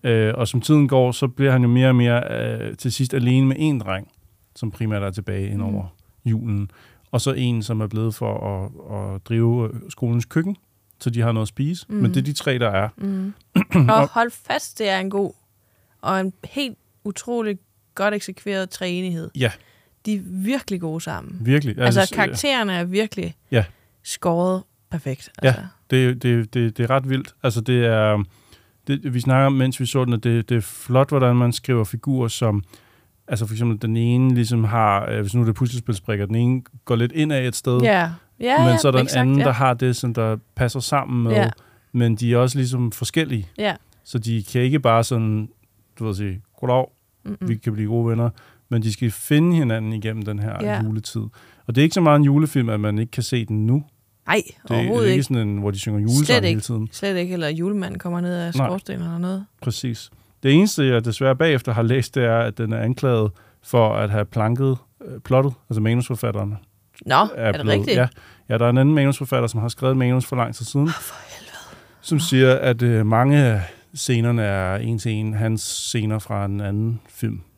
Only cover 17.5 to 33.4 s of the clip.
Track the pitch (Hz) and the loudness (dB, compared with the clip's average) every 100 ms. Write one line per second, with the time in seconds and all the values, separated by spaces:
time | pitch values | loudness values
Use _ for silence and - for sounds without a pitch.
17.5 | 196 _ _ _ - 202 208 - 185 - | -6 _ _ _ -4 -2 -2 -8 -12 -6
18.5 | 196 190 - 185 175 185 165 165 - 120 | -6 -6 -8 -6 -4 -4 -6 -8 -2 -2
19.5 | - _ _ _ _ - 208 180 185 196 | -2 _ _ _ _ -6 -6 -6 -6 -4
20.5 | 269 - 185 165 160 - 87 - - 117 | -4 -4 -8 -6 -8 -8 -10 -12 -6 2
21.5 | 143 143 107 123 196 190 - 202 - 294 | 2 2 0 2 4 2 0 -2 0 -2
22.5 | 262 208 180 175 190 220 - 170 - _ | 0 0 -2 -2 -2 -4 -4 -10 -10 _
23.5 | 117 104 - _ _ - - 180 170 185 | 0 0 -8 _ _ -14 -4 -2 0 0
24.5 | 185 - _ _ 165 139 127 - - 135 | -2 -6 _ _ -8 -6 -8 -12 0 0
25.5 | 113 92 _ _ 131 127 123 123 120 110 | 0 -4 _ _ 2 2 2 0 0 0
26.5 | 123 117 - 117 135 131 131 - _ 131 | 0 -2 0 0 0 0 -4 -4 _ -2
27.5 | 113 110 123 117 110 107 107 98 _ _ | -2 0 2 4 4 4 2 -2 _ _
28.5 | - _ _ - 143 143 123 120 131 139 | -20 _ _ -6 -4 -2 -2 2 4 4
29.5 | 135 131 131 127 139 127 117 120 117 110 | 4 0 0 -2 0 0 0 2 0 2
30.5 | 120 104 - - 127 139 143 127 120 120 | -2 -2 -12 0 2 4 2 4 4 2
31.5 | 120 - 123 107 113 - 131 117 - 117 | 0 -2 0 0 -4 -2 -2 -2 0 0
32.5 | 104 92 - _ _ _ _ - 110 | 0 -4 -18 _ _ _ _ -8 -6